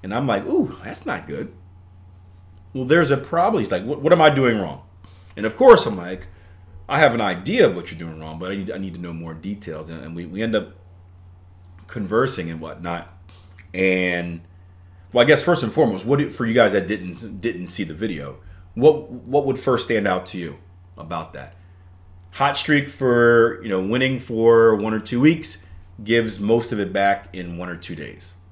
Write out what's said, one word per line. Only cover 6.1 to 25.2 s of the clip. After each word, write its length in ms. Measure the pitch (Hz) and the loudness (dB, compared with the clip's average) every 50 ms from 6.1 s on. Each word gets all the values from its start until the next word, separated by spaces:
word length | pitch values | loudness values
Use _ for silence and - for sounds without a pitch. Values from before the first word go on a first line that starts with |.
| 92 92 - - - - - - - - - - - - - - | -12 -12 -14 -18 -20 -20 -20 -20 -20 -20 -20 -20 -20 -20 -10 -4
"I 120 | 135 147 | 2 4
have 140 | 156 139 117 | 4 4 4
an 60 | 117 | 2
idea 480 | 107 98 92 87 95 135 202 247 196 120 | -2 -2 -4 -4 -4 -2 2 4 4 4
of 80 | 92 | 4
what 160 | 87 82 - | -2 -10 -12
you're 80 | - 80 | -14 -12
doing 220 | 85 82 80 80 | -12 -14 -12 -14
wrong, 180 | 78 78 80 82 | -14 -14 -12 -10
but 120 | 87 92 | -8 -8
I 40 | 101 | -8
need, 160 | 101 95 95 | -8 -8 -8
I 60 | - 92 | -8 -8
need 160 | 98 95 85 | -10 -10 -10
to 80 | 87 | -10
know 100 | 87 87 | -12 -10
more 220 | 85 82 82 82 80 | -10 -10 -10 -12 -12
details." 560 | 80 80 95 104 101 - 87 78 78 78 80 | -12 -10 -10 -10 -10 -10 -12 -12 -12 -12 -14
And, 120 | 82 80 | -14 -14
and 140 | 64 80 85 | -14 -12 -12
we, 100 | 85 87 | -12 -12
we 160 | 80 82 98 | -10 -6 -6
end 140 | 113 117 110 | -4 -2 -2
up 220 | 107 - - - - - - - - - - - - - - - - - - - - - - - - - - | -2 -2 -4 -18 -20 -20 -20 -20 -20 -20 -20 -20 -20 -20 -20 -20 -20 -20 -20 -20 -20 -20 -20 -20 -20 -20 -14
conversing 640 | - 120 101 90 104 113 131 131 - - 87 82 | -8 -8 -6 -2 0 0 0 0 -2 -6 -8 -8
and 120 | 82 80 | -10 -10
whatnot. 520 | 80 80 76 82 85 87 87 85 82 - - - - - - - - - - - - - - | -12 -14 -14 -12 -8 -8 -8 -8 -10 -14 -20 -20 -20 -20 -20 -20 -20 -20 -20 -20 -20 -12 -4
And, 680 | 92 95 95 95 92 92 90 90 87 87 87 85 82 - - - - - - - - - - - - - - | 0 0 2 2 2 0 0 -2 -2 -4 -6 -8 -12 -14 -20 -20 -20 -20 -20 -20 -20 -20 -20 -20 -20 -20 -2
well, 140 | - 120 120 | 2 2 6
I 20 | 139 | 6
guess 160 | 151 139 - | 6 4 4
first 180 | - 175 - | 0 0 0
and 120 | 131 110 - | 0 -2 0
foremost, 320 | 156 156 117 98 95 98 | 2 2 2 0 -4 -2
what 140 | 113 139 139 | 0 0 0
do, 120 | 147 - | 0 -2
for 140 | - - 123 | -4 -6 -4
you 80 | 113 110 | 0 4
guys 180 | 123 117 101 | 4 4 4
that 160 | 110 101 90 85 | 4 0 0 -2
didn't, 540 | 107 95 90 90 85 - 113 104 92 95 | -6 -6 -6 -12 -12 -12 -14 -14 -14 -6
didn't 260 | 90 117 - 87 180 85 | -6 -6 -6 -6 -10 -10
see 160 | - - 101 | -6 -6 -6
the 100 | 82 80 | -8 -6
video, 440 | 80 107 110 90 76 71 69 65 - - - - - - - - | -8 -6 -6 -6 -8 -10 -14 -14 -18 -20 -20 -20 -20 -20 -14 -6
what, 360 | 113 123 156 151 147 - - | 4 4 4 4 4 -4 -12
what 340 | 123 123 - 120 131 147 139 | -16 -16 -12 -2 -2 0 0
would 140 | 135 127 - | 0 -4 -2
first 240 | - 139 127 113 - | 0 0 0 0 0
stand 220 | - 117 107 101 101 | 0 -2 0 2 0
out 180 | 92 92 - - | -2 -2 -4 -8
to 100 | - 92 | -10 -10
you 200 | 85 78 71 - - - - - - - - - | -10 -10 -12 -14 -20 -20 -20 -20 -20 -20 -20 -18
about 360 | 78 80 85 82 80 - - | -12 -10 -10 -10 -10 -10 -14
that? 220 | 71 67 - - - - - - - - - - - - - - - - - | -18 -18 -18 -20 -20 -20 -20 -20 -20 -20 -20 -20 -20 -20 -20 -20 -20 -20 -20
Hot 240 | - - 135 143 139 | -4 0 0 0 0
streak 320 | - - - 151 143 139 139 | -2 -2 0 0 0 0 -2
for, 720 | - - 135 127 120 120 120 117 117 117 113 117 117 - - | -8 -2 0 2 4 6 6 6 8 6 6 4 2 -4 -6
you 60 | 113 | -4
know, 120 | 98 95 | -2 -2
winning 380 | 95 98 113 127 131 131 131 120 | -2 0 0 0 0 0 -2 -4
for 560 | - - 117 110 113 117 117 113 113 113 110 | -6 -6 -4 2 6 6 8 8 8 6 4
one 180 | 101 104 110 110 | 4 0 -2 -4
or 60 | 110 | -4
two 200 | 107 - 123 | -6 -4 -2
weeks, 440 | 120 | 4